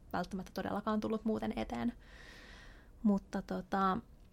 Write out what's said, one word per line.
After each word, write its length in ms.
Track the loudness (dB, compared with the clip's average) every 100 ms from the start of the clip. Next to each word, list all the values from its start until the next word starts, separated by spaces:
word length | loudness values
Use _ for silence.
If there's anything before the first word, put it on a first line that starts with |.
| -4
välttämättä 380 | -4 -2 -4 -6
todellakaan 460 | -4 -2 0 2 2
tullut 260 | 2 0 2
muuten 280 | 0 0 -2
eteen. 380 | -2 0 -2 -2 -10 -18 -16 -16 -16 -16 -16 -18 -20 2
Mutta 380 | 6 6 2 -4
tota, 560 | -2 -4 0 4 4 4 -2 -14 -20